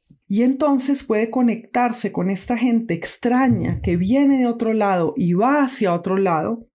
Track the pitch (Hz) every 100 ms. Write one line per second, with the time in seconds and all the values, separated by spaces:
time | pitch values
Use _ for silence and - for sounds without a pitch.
0 | _ _ _ 196 247 269 302 277 262 277
1 | - 214 226 254 240 233 - 247 247 226
2 | - - 175 196 - 240 240 233 226 170
3 | - - 240 247 262 220 165 170 202 170
4 | 190 262 277 269 247 233 226 220 202 185
5 | 165 - 175 175 233 294 269 - 196 170
6 | 180 190 190 160 185 226 -